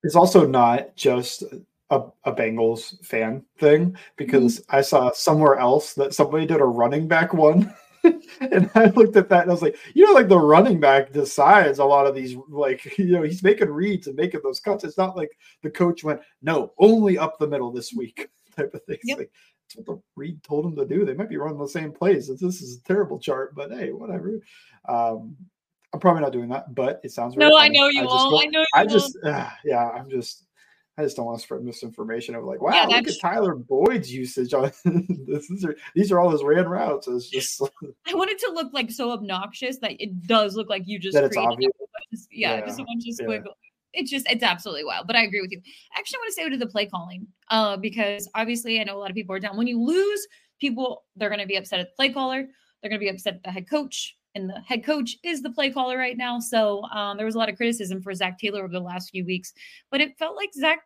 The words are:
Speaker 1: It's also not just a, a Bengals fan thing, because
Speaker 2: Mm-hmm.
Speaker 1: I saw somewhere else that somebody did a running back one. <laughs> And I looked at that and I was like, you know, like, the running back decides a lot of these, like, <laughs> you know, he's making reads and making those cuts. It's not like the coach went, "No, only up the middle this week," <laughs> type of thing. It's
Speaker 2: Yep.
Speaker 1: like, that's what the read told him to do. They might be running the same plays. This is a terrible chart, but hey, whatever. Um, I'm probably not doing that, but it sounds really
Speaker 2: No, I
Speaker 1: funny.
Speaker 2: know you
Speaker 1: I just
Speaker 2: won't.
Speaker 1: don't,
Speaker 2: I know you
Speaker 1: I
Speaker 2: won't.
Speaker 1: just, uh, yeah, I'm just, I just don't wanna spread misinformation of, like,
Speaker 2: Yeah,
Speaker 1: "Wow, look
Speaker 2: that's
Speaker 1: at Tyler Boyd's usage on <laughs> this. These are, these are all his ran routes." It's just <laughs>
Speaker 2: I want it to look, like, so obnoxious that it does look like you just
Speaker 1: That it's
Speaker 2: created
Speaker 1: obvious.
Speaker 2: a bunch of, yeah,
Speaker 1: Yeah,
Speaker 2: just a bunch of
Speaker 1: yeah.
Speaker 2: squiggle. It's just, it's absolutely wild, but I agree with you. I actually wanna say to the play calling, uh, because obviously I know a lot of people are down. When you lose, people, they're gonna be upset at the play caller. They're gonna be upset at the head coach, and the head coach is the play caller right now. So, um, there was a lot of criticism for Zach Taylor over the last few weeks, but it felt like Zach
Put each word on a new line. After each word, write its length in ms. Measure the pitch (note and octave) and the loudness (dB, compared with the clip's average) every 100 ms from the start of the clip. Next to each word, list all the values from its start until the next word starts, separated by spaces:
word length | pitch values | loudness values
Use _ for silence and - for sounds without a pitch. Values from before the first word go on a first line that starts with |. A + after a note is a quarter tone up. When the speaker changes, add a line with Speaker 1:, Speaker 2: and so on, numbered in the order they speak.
Speaker 1:
It's 120 | D#3 E3+ | 4 6
also 300 | F3+ F#3 D3 | 8 8 6
not 480 | C3 A#2+ A#2+ - - | 6 4 4 -4 -2
just 460 | C#3 B2 B2 - - - _ _ _ | 0 0 -4 -10 -14 -16 _ _ _
a, 120 | C#3+ - _ - | -2 -2 _ -8
a 80 | |
Bengals 720 | - A2+ A2+ A2+ A2+ - - | -2 -2 0 0 -2 -10 -20
fan 400 | - A#2 A2 C3 - _ | -6 -4 -4 -6 -12 _
thing, 380 | D3+ D3+ F3 F#3 - - | 6 6 4 -2 -16 -12
because 420 | C#3+ C#3 A#2+ A2+ | 2 4 4 2
Speaker 2:
Mm-hmm. 160 | - C#3 | 0 0
Speaker 1:
I 60 | |
saw 300 | C#3 D3 B2+ | 4 4 2
somewhere 420 | - - D#3 D3+ C3+ | 0 2 6 6 6
else 380 | B2+ C#3 - | 4 2 0
that 200 | - C#3 | -4 -4
somebody 320 | - C#3+ D#3 D#3+ | 2 0 2 0
did 140 | D#3+ | 2
a 60 | C3 | 2
running 420 | A#2 A#2+ C#3+ D#3+ | 4 0 0 0
back 260 | E3 F3 | 2 2
one. 400 | F3 D3+ E3+ G#3 - | 4 6 6 0 -6
<laughs> 40 | _ _ E4+ E4+ - - | _ _ 4 4 -6 -8
And 280 | C4 G3+ F#3 A3 | -2 2 4 6
I 100 | A3+ | 6
looked 260 | A#3+ G#3 G#3 | 8 8 6
at 100 | F#3 | 6
that 140 | F3+ | 4
and 100 | F3+ | 4
I 20 | |
was 80 | F3 | 2
like, 140 | E3 - - | 0 -2 -4
you 120 | - G#4 | 6 8
know, 80 | |
like, 160 | F4 G#3 | 8 8
the 100 | F#3 | 6
running 400 | D3+ D#3+ A#3 F3 | 8 8 8 6
back 320 | C#3+ C#3 C3+ | 6 6 4
decides 680 | C#3 C3+ - C#3+ G3+ D#3+ C3+ | -4 -4 2 8 8 6 4
a 60 | C#3 | 4
lot 220 | C#3+ C#3 | 6 4
of 80 | C3+ | 0
these, 200 | B2+ B2+ C#3+ | -8 -10 -12
like, 360 | D3 C#3 C3 C#3+ | -4 -2 -2 -6
<laughs> 120 | - | -4
you 140 | F3+ | 2
know, 120 | F3 | 2
he's 200 | D3+ F3+ | 2 2
making 260 | F#3 G#3 F#3+ | 4 4 2
reads 380 | D3 G3 G3 - | 0 -2 -2 -6
and 80 | C3+ | -4
making 240 | F3+ A3 | -4 -4
those 180 | G#3 - | -6 -6
cuts. 240 | - G3+ F3 | -4 -4 -4
It's 120 | E3+ | -2
not 200 | F#3 F#3 | -4 -2
like 120 | D3+ _ _ _ | -10 _ _ _
the 60 | D3+ | -12
coach 320 | D3+ F3 E3+ | 0 0 0
went, 180 | D3+ C#3+ - _ | -4 -6 -8 _
"No, 300 | C#3 D#3+ A#2+ - | -2 -2 -4 4
only 380 | G#3 A3+ G#3 F#3 | 6 6 4 2
up 200 | - - | -2 -2
the 100 | D3+ | -4
middle 240 | C#3+ A#2+ | -2 -4
this 180 | A#2+ A2+ | -8 -10
week," 360 | B2 A#2 - - _ | -10 -10 -12 -18 _
<laughs> 140 | _ - | _ -8
type 180 | C#3 | -8
of 80 | D3+ - | -8 -12
thing. 100 | D3+ | -10
It's 80 | A#3 | -6
Speaker 2:
Yep. 80 | C#4 | -8
Speaker 1:
like, 140 | - _ _ _ _ | -8 _ _ _ _
that's 100 | A3+ | -20
what 100 | - G#3 | -14 -14
the 40 | _ - | _ -16
read 260 | C#3 D#3 | -14 -14
told 220 | _ D3 E3+ | _ -4 -4
him 120 | D3 | -4
to 80 | C3 | -4
do. 180 | E3 | -2
They 100 | F#3 | -2
might 140 | C3 A3 | -4 -8
be 60 | D3+ | -8
running 240 | D3 D3 | -8 -8
the 80 | C#3+ | -8
same 240 | E3+ D#3 | -8 -10
plays. 380 | D3+ F3+ F3+ B2+ | -4 0 0 -2
This 320 | C3 F3+ F#3 | -6 -6 -6
is 160 | C3+ B2 | -12 -18
a 60 | |
terrible 360 | _ F#3+ G3 C#3 | _ -2 -2 -6
chart, 340 | - C3 C3+ | -6 -6 -6
but 180 | C#3+ C#3+ | -10 -12
hey, 200 | B3 F#3 | -10 -10
whatever. 480 | - A3+ F3+ E3+ A3 _ _ _ _ - | -10 -10 -10 -8 -10 _ _ _ _ -6
Um, 480 | B2 A#2 A2+ A2+ C#3+ - _ _ _ _ | -2 -2 -4 -12 -20 -20 _ _ _ _
I'm 60 | D#3+ | 0
probably 220 | F#3 E3+ | 2 2
not 100 | C#3+ | 0
doing 160 | B2 A#2+ | -4 -6
that, 240 | C3+ - | -8 -8
but 280 | B2 - - | -4 -4 -4
it 80 | G#3 | -10
sounds 240 | - A#2+ D4 | -8 -6 4
really 140 | D4+ | 8
Speaker 2:
No, 80 | D4+ | 8
I 80 | D4+ | 8
Speaker 1:
funny. 140 | C#4+ | 6
Speaker 2:
know 80 | C#4 | 4
you 120 | C#4 | 2
Speaker 1:
I 20 | C4 | 0
just 100 | B3+ | 0
Speaker 2:
won't. 160 | C4+ | 2
Speaker 1:
don't, 100 | C#4 | 2
Speaker 2:
I 20 | D4+ | 2
know 120 | D#4 | 0
you 40 | D#4+ - | 4 4
Speaker 1:
I 40 | |
Speaker 2:
won't. 80 | G#3+ | 4
Speaker 1:
just, 260 | A3 - - D#3 | 2 0 -6 -6
uh, 240 | C#3+ C3+ - D3 | -6 -8 -8 -4
yeah, 240 | B2 A#2 | -2 -2
I'm 200 | A#2+ C3+ | -6 -8
just, 360 | C3 A#2 - _ _ _ _ _ - | -8 -8 -16 _ _ _ _ _ -6
I 60 | |
just 120 | D3 - | -6 -6
don't 100 | A#2 | -8
wanna 140 | A#2 | -10
spread 240 | - D3 | -10 -10
misinformation 720 | A#2+ A#2+ A#2+ A2+ A2 A2+ - A#2 | -10 -12 -16 -12 -10 -10 -10 -12
of, 80 | |
like, 160 | F#3+ F#3+ | -10 -6
Speaker 2:
Yeah, 40 | E3+ | 0
Speaker 1:
"Wow, 220 | A3+ A3 | 2 2
look 180 | A#3 A3+ | 0 0
Speaker 2:
that's 100 | - | -6
Speaker 1:
at 60 | |
Tyler 340 | F3 G#3+ G3 C#3 | -4 -2 -2 -4
Boyd's 580 | B2 C3+ F#3+ B3 B2+ | -4 2 2 0 -6
usage 400 | B2+ B2+ - B2 | -10 -10 -6 -2
on 100 | - - - | -2 -2 -2
<laughs> 80 | F3+ F3 F3+ D#3+ C3 | -2 -2 -4 -8 -8
this. 200 | D3 - | -10 -8
These 160 | F#3+ F3 | -8 -8
are, 100 | D3+ - E3 | -8 -8 -2
these 160 | G3+ | 2
are 80 | F3+ | 2
all 100 | F3+ | 2
his 140 | D3+ | 2
ran 240 | C#3 D#3 F3 | 2 2 0
routes." 400 | F3+ - C#3+ - | -2 -4 -4 -6
It's 220 | B2 B2 | -8 -6
just 320 | C3 B2+ - | -8 -8 -6
<laughs> 460 | C3+ _ C#3 - E4 | -8 _ -20 -16 -6
Speaker 2:
I 60 | F4+ | -4
want 140 | F#4+ | -2
it 60 | G4+ | -4
to 120 | A#4 | -6
look, 200 | E4+ D4 | -6 -8
like, 180 | C#4+ A#3 | -6 -8
so 200 | A#3 A#3+ | -6 -6
obnoxious 680 | A#3 G3+ F#3 G3+ - B3+ B3+ | -6 -6 -8 -8 -10 -10 -8
that 140 | A3 - | -10 -8
it 260 | G#3+ F#3 F3 | -10 -12 0
does 280 | A3+ G#3+ G3 | 2 2 -4
look 120 | G3 | -6
like 140 | G3+ F3+ | -8 -8
you 120 | G#3 | -8
just 140 | F#3 D3+ | 0 2
Speaker 1:
That 80 | |
it's 120 | C#3 - | 2 2
Speaker 2:
created 180 | A#2 | -2
Speaker 1:
obvious. 180 | A#2 C3 - | 0 -2 -2
Speaker 2:
a 40 | |
bunch 420 | - - - A3+ | -10 -18 -16 -18
of, 60 | _ | _
yeah, 240 | - F#3+ G#3+ | -6 -4 -2
Speaker 1:
Yeah, 100 | G#3+ | -6
Speaker 2:
just 140 | A#3+ | -12
a 40 | |
bunch 200 | C4 A#3 A#3 | -10 -10 -10
of 80 | A#3 | -8
Speaker 1:
yeah. 60 | A3+ | -6
Speaker 2:
squiggle. 280 | G#3+ G3+ - _ _ _ | -8 -10 -20 _ _ _
It's 180 | E4 C#4+ | -10 -6
just, 180 | C#4 C4+ | -6 -4
it's 140 | B3 | -2
absolutely 400 | A#3 F3 G#3 D3+ | -2 -4 -8 -10
wild, 240 | D3+ F#2 F3 | -8 -10 -2
but 80 | A#3 | 0
I 80 | |
agree 180 | A3 G3+ | 0 -4
with 100 | F#3 | -8
you. 80 | F#3 _ - _ - | -14 _ -20 _ -14
I 40 | |
actually 200 | G#4 C5 | -12 -12
wanna 140 | A4+ | -10
say 160 | F4 D#4+ | -8 -8
to 80 | C4+ | -6
the 100 | A#3+ | -6
play 180 | G#3+ G#3 | -6 -6
calling, 400 | F#3 F3 F3+ G#3+ _ - | -8 -14 -18 -20 _ -4
uh, 280 | A3 G#3+ G3 | -2 -2 -4
because 520 | G#3 G#3+ G#3 G3+ F#3+ G#3+ | -8 -4 -4 -4 -10 -8
obviously 440 | A3+ A#3+ A#3 A3+ | -6 -6 -4 -4
I 40 | |
know 140 | G#3 G3 | -4 -10
a 20 | |
lot 100 | G3 | -10
of 60 | F#3+ | -10
people 180 | F#3 F#3+ | -8 -8
are 40 | |
down. 160 | G3+ G3 | -8 -6
When 100 | A#3+ | -4
you 140 | A#3+ | -2
lose, 460 | A#3+ F4 G4+ G#4 - _ _ _ | -2 0 -2 -4 -10 _ _ _
people, 460 | C#4 A#3 B3+ - _ - | -6 -4 -6 -8 _ -8
they're 140 | G#3 | -6
gonna 180 | G#3 G3 | -6 -6
be 80 | G3 | -6
upset 240 | F#3+ F#3 | -6 -8
at 80 | F3+ | -8
the 40 | - | -4
play 140 | C4+ | -4
caller. 360 | C4+ C4 C4 C4+ _ _ _ | -2 -6 -6 -10 _ _ _
They're 80 | G#3 | -10
gonna 100 | G#3+ | -6
be 80 | G3+ | -6
upset 260 | F#3+ G#3 F#3 | -6 -10 -10
at 80 | |
the 80 | - | -12
head 180 | F#3 F3+ | -14 -6
coach, 480 | D4+ C#4+ - - _ _ G#3 | -6 -6 -12 -14 _ _ -12
and 140 | F#3+ | -12
the 100 | G#3 - | -12 -8
head 160 | B3 | -8
coach 320 | B3 D4+ A#3+ - | -4 -4 -6 -10
is 180 | F4 D#4+ | -8 -8
the 60 | B3 | -8
play 220 | A#3 C#4 | -4 -4
caller 260 | C4+ B3+ B3+ | -2 -4 -4
right 200 | B3+ A#3+ | -6 -6
now. 220 | B3 A#3+ | -6 -6
So, 440 | A#3 A3+ G#3+ G3+ G#3 | -2 0 0 -2 -6
um, 240 | G#3+ G3+ G3+ | -8 -8 -6
there 100 | A3 | -6
was 100 | A3+ | -4
a 20 | |
lot 100 | A3 | -4
of 60 | G3+ | -2
criticism 460 | A#3 A#3 F#3+ F#3+ | -4 -4 -8 -10
for 120 | F#3 | -10
Zach 240 | F#3 F#3 F#3 | -6 -6 -6
Taylor 260 | G#3+ G3+ F#3+ | -8 -8 -8
over 80 | |
the 60 | F3+ | -10
last 300 | F3+ F3+ F#3 | -10 -12 -12
few 120 | F#3+ F3+ | -10 -6
weeks, 280 | F#3 F3+ _ - - _ | -8 -10 _ -20 -20 _
but 100 | C#4 | -4
it 160 | D4 _ | -4 _
felt 160 | D#4+ G4+ | -10 -8
like 180 | G4+ | -10
Zach 260 | C#4+ D#4 E4 | -2 -2 -2